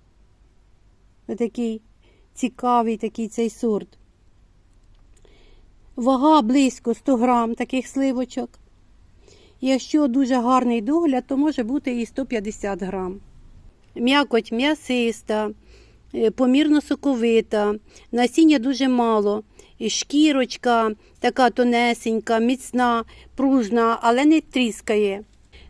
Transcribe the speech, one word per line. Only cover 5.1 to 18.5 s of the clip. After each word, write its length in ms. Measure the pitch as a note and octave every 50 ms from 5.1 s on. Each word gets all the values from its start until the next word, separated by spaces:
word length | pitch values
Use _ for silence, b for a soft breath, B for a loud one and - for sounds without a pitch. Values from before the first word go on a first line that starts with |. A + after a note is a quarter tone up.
| - b b b b b b b b b b b b - - - -
Вага 460 | - A3+ B3+ C4+ A#3+ C4+ D#4 D#4 D4+
близько 520 | A3+ G#3+ B3+ C#4+ C4+ B3+ - - - A#3 A3+
сто 220 | - - C#4+ C4
грам 380 | A3+ A#3+ B3+ B3 A#3+ A#3 A3+ A#3
таких 320 | - B3 - - C4 A#3+
сливочок. 640 | - - C4+ C4+ C4+ B3 B3 B3+ B3 - C4 A#3+ - - - - _ _ _ _ _ - _ - _ _ b b b b b b b b b
Якщо 480 | - C4 C4 A#3+ - - - D4+ D4 C4
дуже 260 | A3+ C#4 C#4 A#3 C4
гарний 460 | B3 A3+ B3 C4 B3+ B3+ B3 A#3 A#3
догляд, 440 | G#3 A#3 D4+ E4+ E4+ D4+ B3+ B3 B3
то 100 | - C#4
може 260 | C4 D4 D#4 C#4+ -
бути 380 | A#3 G#3+ C4+ D4 - C4+ B3 A#3+
і 60 | A3+
сто 200 | - - - -
п'ятдесят 560 | - B3+ G#3+ G3 G#3+ G3+ - - G3+ G3 F3+
грам. 380 | G3 F#3 G3 F#3+ F#3 F3+ F#3+ G3+ - - - - - - - - - - - _ _ _ -
М'якоть 580 | - A#3 B3+ C#4 C#4+ C#4 - B3 A3+ A3 -
м'ясиста, 960 | A3+ A#3 C4 D4 D#4 - - - B3+ B3 A#3 A#3 A3 - - - G#3+ G#3+ G#3+ G#3 G#3+ b b b b b b b b b b - -
е, 160 | A#3+ A3+ A3
помірно 500 | - - C4 B3+ B3+ C#4+ D#4 D4+ D4+ D4
соковита, 920 | - - C#4+ C#4+ - C#4+ C4+ A#3 A3+ A#3 A3+ A3+ F#3+ - - G#3 G#3 G#3 G#3 G#3+ b b b b b b
насіння 460 | - A#3+ B3 A#3+ - E4 E4 D#4